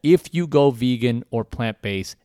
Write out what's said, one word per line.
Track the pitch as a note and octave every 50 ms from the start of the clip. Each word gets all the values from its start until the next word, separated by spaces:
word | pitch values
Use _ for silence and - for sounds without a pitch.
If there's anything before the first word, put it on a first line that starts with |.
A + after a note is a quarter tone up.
| -
if | D3+ F3+ E3+ - - -
you | E3+ F3
go | D#3 C#3+ C#3+ C#3+ C#3+
vegan | B2 A2+ B2 B2+ B2+ A2+ A#2+ B2 A#2 A#2+ - -
or | - A2+ G#2+
plant-based, | - - - A#2 A2 G#2+ _ - G#2 G2 G2 F#2 - - _ _